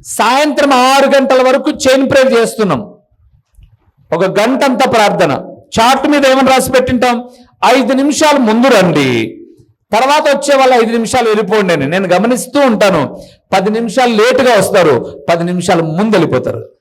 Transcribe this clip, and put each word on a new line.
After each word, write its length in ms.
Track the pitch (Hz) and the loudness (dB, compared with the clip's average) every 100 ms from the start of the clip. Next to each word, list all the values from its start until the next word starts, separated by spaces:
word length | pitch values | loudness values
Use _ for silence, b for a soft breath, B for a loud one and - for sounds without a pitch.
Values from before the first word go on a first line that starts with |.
| - | -14
సాయంత్రం 640 | - 220 269 302 285 285 | -4 -2 0 0 0 2
ఆరు 420 | 262 254 277 277 277 | 2 4 2 2 2
గంటల 320 | 262 254 254 | 2 2 2
వరకు 240 | 269 294 | 0 -2
చైన్ 400 | - 262 269 269 | -2 0 2 2
ప్రేయర్ 220 | 277 247 | 2 2
చేస్తున్నాం. 460 | 233 226 - 208 135 101 - _ _ _ _ _ _ - _ _ _ _ | 2 -2 -2 -4 -4 -6 -20 _ _ _ _ _ _ -20 _ _ _ _
ఒక 260 | 160 185 202 | -2 -2 0
గంట 240 | 226 262 | -2 0
అంతా 280 | 277 247 262 | 0 0 0
ప్రార్థన. 400 | 226 208 175 175 - - - _ - | 2 0 0 -2 -2 -8 -20 _ 0
చార్ట్ 280 | 233 277 302 | 2 2 0
మీద 180 | 294 269 | 0 2
ఏమని 240 | 262 262 | 2 2
రాసి 220 | 262 262 | 2 2
పెట్టింటాం? 580 | 254 254 247 247 240 - B B B 196 | -2 0 -2 -2 -2 -8 B B B 0
"ఐదు 280 | 262 226 | 2 2
నిమిషాలు 460 | 262 277 277 311 285 | 0 0 0 0 2
ముందు 280 | 226 220 262 | 0 2 2
రండి, 680 | 226 185 147 135 120 110 - - - _ _ _ | 2 2 0 0 -2 -4 -10 -20 -20 _ _ _
తర్వాత 440 | 214 262 302 302 277 | -2 2 2 2 -2
వచ్చే 200 | 277 277 | 0 2
వాళ్ళు 200 | 262 254 | 4 2
ఐదు 160 | 226 | 2
నిమిషాలు 380 | 233 220 262 233 | -2 -2 -2 0
వెళ్ళిపోండి" 440 | 214 190 214 190 | -2 0 -2 0
అని. 140 | 165 135 | -2 -2
నేను 200 | 180 190 | -4 0
గమనిస్తూ 520 | 180 220 247 - 285 | 0 0 -2 -2 0
ఉంటాను, 580 | 277 208 202 175 127 B B B _ | 0 2 0 0 -4 B B B _
పది 180 | 190 196 | -2 -2
నిమిషాలు 420 | 214 233 - 247 | -4 -4 -2 0
లేటుగా 440 | 220 226 254 240 220 | 2 0 2 2 2
వస్తారు, 680 | 180 196 165 120 - - - | 2 2 2 0 -4 -12 -4
పది 140 | 170 | -4
నిమిషాలు 400 | 170 180 185 175 | -2 -4 -2 -2
ముందు 320 | 165 160 220 202 | -2 -2 0 0
వెళ్ళిపోతారు. 520 | 147 123 117 98 - _ | 0 -2 -4 -10 -14 _